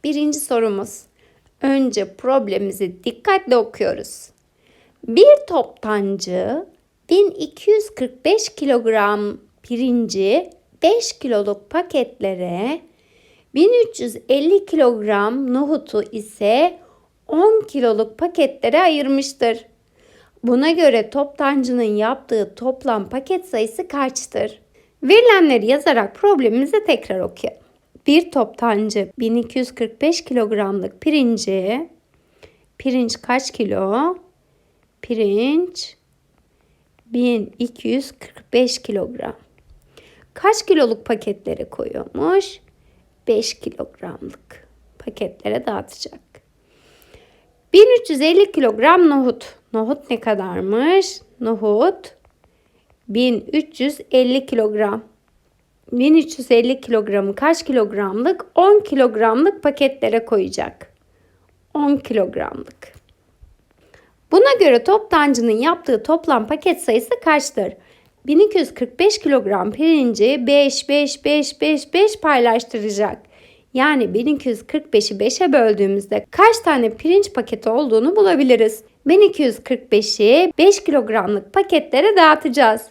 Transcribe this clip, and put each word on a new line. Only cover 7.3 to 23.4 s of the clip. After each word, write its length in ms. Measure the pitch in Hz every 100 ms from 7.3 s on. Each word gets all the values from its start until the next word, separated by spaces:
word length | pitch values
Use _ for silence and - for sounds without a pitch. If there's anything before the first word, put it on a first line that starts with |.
iki 400 | - 302 - -
yüz 200 | 427 415
kırk 300 | - 254 -
beş 240 | - 427 -
kilogram 920 | - 277 247 226 220 202 208 208 - _ _
pirinci 880 | - 240 254 240 226 196 196 269 359 - _ _
beş 300 | 320 466 453
kiloluk 580 | - 269 214 202 202 _
paketlere, 1080 | 320 359 302 - - 196 185 180 175 226 311 - _ _ _ _ _ _
bin 180 | 262 381 494 453
üç 120 | -
yüz 160 | 247 226 _
elli 380 | 277 302 403 392
kilogram 880 | 311 254 226 208 208 208 254 269
nohutu 480 | 254 285 302 294 214
ise 800 | 214 226 208 - 202 240 339 359 - _ _ _ -
on 320 | 302 403 440 415
kiloluk 500 | 285 240 220 220 -
paketlere 600 | 339 339 277 - 233 285
ayırmıştır. 840 | 370 302 269 277 269 - 233 226 - _ _ _ _ _ _ _
Buna 260 | 233 247 302
göre 400 | 330 311 226 220
toptancının 720 | 277 285 - 285 277 254 247
yaptığı 720 | 226 208 214 269 - 226 196
toplam 540 | - 247 262 269 220 190
paket 400 | 254 269 370